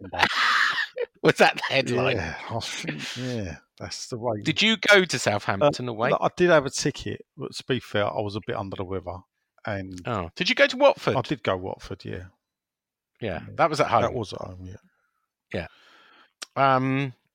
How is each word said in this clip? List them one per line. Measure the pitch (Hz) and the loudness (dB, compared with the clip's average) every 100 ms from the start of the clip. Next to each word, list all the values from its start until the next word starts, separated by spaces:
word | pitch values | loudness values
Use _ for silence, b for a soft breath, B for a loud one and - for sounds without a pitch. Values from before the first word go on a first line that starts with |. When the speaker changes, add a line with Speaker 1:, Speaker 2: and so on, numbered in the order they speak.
| 95 | -8
Speaker 1:
Day. | - - B B B B | -2 0 B B B B
Speaker 2:
<laughs> | B B B 466 - | B B B -10 0
Was | 160 - | 2 6
that | 185 - | 4 4
the | - | -2
headline? | 135 131 123 - 113 | 0 0 0 0 -2
Speaker 1:
Yeah, | 78 76 - | -4 -8 -8
I | 113 | -8
think, | - - 85 76 - - | -6 -8 -8 -8 -8 -8
yeah, | 127 120 92 76 _ - | -6 -6 -6 -10 _ -14
that's | 104 - - | -12 -10 -10
the | 120 | -6
way. | 120 107 | -4 -2
Speaker 2:
Did | 107 147 | -2 2
you | 214 220 | 2 4
go | 220 202 180 | 6 6 6
to | 127 | 0
Southampton | - 101 - 101 147 131 123 | 2 0 0 4 4 2 -4
Speaker 1:
Uh, | |
Speaker 2:
away? | 110 123 | 0 2
Speaker 1:
look, | - | 2
I | 180 - | 0 2
did | 180 | 6
have | 160 135 | 6 4
a | |
ticket, | - 151 - 104 - - - | -2 -2 -2 -8 -10 -12 -12
but | - - | -10 -8
to | |
be | - 131 | -4 -4
fair, | - 104 101 | -2 0 0
I | - | -2
was | 104 104 | -4 -6
a | - | -6
bit | 113 | -6
under | 98 98 | -6 -6
the | 92 | -6
weather. | 95 87 92 - _ _ _ - | -6 -6 -12 -14 _ _ _ -6
And | 101 95 92 90 | -6 -6 -10 -4
Speaker 2:
Oh, | 110 85 - | -4 -4 -4
did | 185 | 0
you | 254 | 4
go | 277 | 2
to | 254 | 6
Watford? | 285 - - 127 | 4 4 0 0
Speaker 1:
I | |
did | - 147 | 0 -2
go | - 95 | -2 -2
Watford, | 92 - - 101 110 | -4 -10 -10 -12 -10
yeah. | 104 92 _ _ _ _ _ _ _ _ - | -10 -12 _ _ _ _ _ _ _ _ -8
Speaker 2:
Yeah, | 110 82 107 | -6 -6 -6
Speaker 1:
Yeah. | 101 | 0
Speaker 2:
that | 160 | 0
was | 147 | 2
at | 139 | 4
home. | 113 | 4
Speaker 1:
That | 113 | 4
was | 127 107 | -2 -6
at | - | -8
home, | - 92 92 | -12 -12 -14
yeah. | 90 _ _ _ _ _ _ - | -16 _ _ _ _ _ _ -8
Speaker 2:
Yeah. | 98 82 b b b b b b - - - 139 131 | -8 -8 b b b b b b -18 -6 2 4 4
Um, | 131 135 139 - _ | 2 0 -2 -8 _